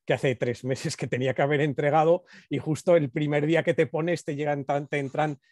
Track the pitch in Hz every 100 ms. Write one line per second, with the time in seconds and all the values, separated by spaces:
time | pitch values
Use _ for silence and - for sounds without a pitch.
0 | - 131 143 120 127 117 127 131 160 -
1 | 131 120 131 - 143 147 156 135 147 156
2 | 160 180 _ - - 143 156 151 - 170
3 | 139 156 147 147 147 165 170 170 151 156
4 | 170 165 - 143 147 143 135 143 147 147
5 | 135 151 151 143 _